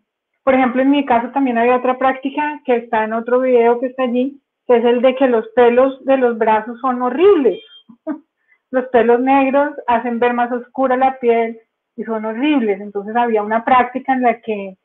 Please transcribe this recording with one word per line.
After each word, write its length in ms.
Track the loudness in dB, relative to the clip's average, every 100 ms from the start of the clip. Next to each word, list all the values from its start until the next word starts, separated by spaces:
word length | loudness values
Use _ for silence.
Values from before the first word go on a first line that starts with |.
| _ _ _ _
por 120 | 0 0
ejemplo, 260 | 0 0
en 80 | 2
mi 160 | 0 2
caso 240 | 0 0
también 300 | -2 -2 0
había 160 | 2 0
otra 240 | 0 0
práctica 600 | -2 -2 -6 -6 -6 -6 -2
que 100 | -4
está 260 | -2 -4
en 100 | -2
otro 260 | -6 -2 0
video 400 | 2 2 4 2
que 60 | -2
está 160 | -4
allí, 400 | -4 -2 -4 -6 _ _ 0
que 100 | 2
es 80 | 2
el 160 | 2
de 140 | 2 2
que 120 | 0
los 200 | 0 -2
pelos 540 | 2 4 4 2 0 0
de 120 | 2
los 200 | 2 0
brazos 420 | 0 0 -2 -8
son 200 | -6 -4
horribles. 600 | -4 2 4 4 2 -2 -10 -20 _ -18 -12
<laughs> 180 | -12 _ _ _ _ -6
Los 160 | -6 0
pelos 320 | 2 4 4
negros 500 | 4 2 2 0 0 -4 -2
hacen 320 | -2 -2 -2
ver 140 | -2
más 180 | 0 -2
oscura 460 | -4 -8 -4 -2 2
la 220 | 0 0
piel 380 | 0 2 0 -6 _ _ _ -14
y 80 |
son 220 | -8 -6 -6
horribles. 560 | -4 0 0 0 -4
Entonces 340 | -6 -10 -6 -2
había 260 | 0 0
una 220 | 0 -2
práctica 480 | 2 2 2 -4 -4
en 120 | 0
la 180 | 0 -2
que, 340 | -6 -8 -8 -14